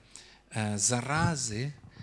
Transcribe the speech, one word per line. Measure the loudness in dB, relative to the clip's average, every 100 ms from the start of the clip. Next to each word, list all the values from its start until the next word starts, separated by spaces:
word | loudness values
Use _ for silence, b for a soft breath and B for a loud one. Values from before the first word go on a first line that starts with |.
| B B B B _
э, | -2 0 2
заразы, | 2 2 2 2 2 2 -2 -2 -4 -6 -16 B